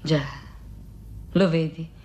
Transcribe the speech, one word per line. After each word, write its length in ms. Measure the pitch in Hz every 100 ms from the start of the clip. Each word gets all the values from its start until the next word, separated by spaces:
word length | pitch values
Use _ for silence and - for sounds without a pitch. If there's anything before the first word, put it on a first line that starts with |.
Già. 200 | 147 151 139 - - - - - - - - - -
Lo 180 | 175 190
vedi? 400 | 165 160 160 160 -